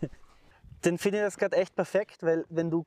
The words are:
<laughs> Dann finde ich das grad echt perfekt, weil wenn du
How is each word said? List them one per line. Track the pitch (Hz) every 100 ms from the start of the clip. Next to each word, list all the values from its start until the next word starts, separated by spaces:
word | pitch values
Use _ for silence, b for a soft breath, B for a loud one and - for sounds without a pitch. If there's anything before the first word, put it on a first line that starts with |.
<laughs> | 151 - - - - _ - -
Dann | 170 175
finde | 202 208
ich |
das | 208 -
grad | 196
echt | - 185
perfekt, | - 175 190 208 -
weil | 165 165 -
wenn | 165 165
du | 170